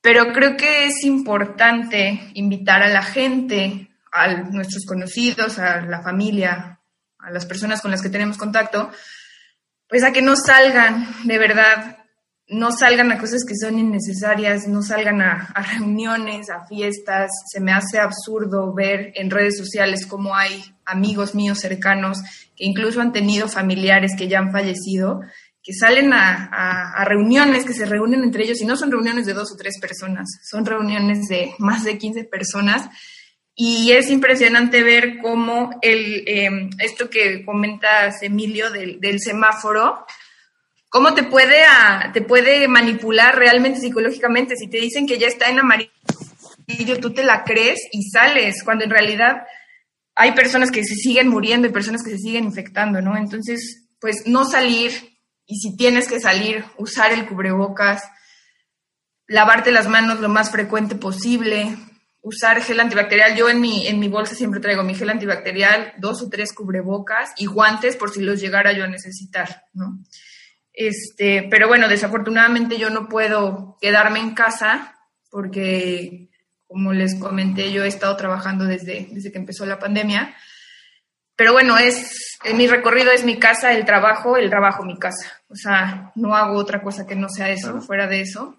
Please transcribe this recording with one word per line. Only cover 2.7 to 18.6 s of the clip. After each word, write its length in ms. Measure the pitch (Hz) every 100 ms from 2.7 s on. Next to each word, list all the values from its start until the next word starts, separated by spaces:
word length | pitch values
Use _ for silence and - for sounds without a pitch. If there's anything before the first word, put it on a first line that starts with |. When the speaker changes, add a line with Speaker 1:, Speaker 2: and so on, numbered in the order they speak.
| 196
Speaker 1:
a 60 | 202
la 120 | 196
gente, 840 | 196 269 262 262 254 208 196 196 - _ _
a 160 | 170 175
nuestros 500 | 180 180 196 190 196
conocidos, 760 | - 185 185 240 240 226 220 202
a 220 | 180 175
la 220 | 175 170
familia, 760 | 180 185 208 208 180 180 - - _ _ _ _
a 120 | 175
las 160 | 180 175
personas 340 | 185 214 214
con 100 | 208
las 120 | 190
que 80 | 190
tenemos 260 | 196 208 202
contacto, 540 | 208 214 214 208 208 - - - - _ _ _ _ _ _
pues 160 | 247
a 80 | 262
que 80 | -
no 160 | 262 277
salgan, 720 | 277 262 262 254 226 226 240 -
de 140 | 233 220
verdad, 680 | 214 214 220 214 226 - _ _ _ _ _
no 220 | 208 233
salgan 420 | 240 254 240 247
a 60 | 214
cosas 280 | 220 240 240
que 80 | 208
son 220 | 220 226
innecesarias, 920 | 220 202 202 190 208 208 208 202 202
no 140 | 202
salgan 400 | 202 214 214 208
a, 240 | 185 170 190
a 80 | 202
reuniones, 880 | 196 226 208 208 226 226 220 208 208
a 160 | 175 175
fiestas. 640 | 208 208 202 - 190 196 190 -
Se 100 | 196
me 120 | 190
hace 260 | 190 196 220
absurdo 760 | 208 202 - 220 208 196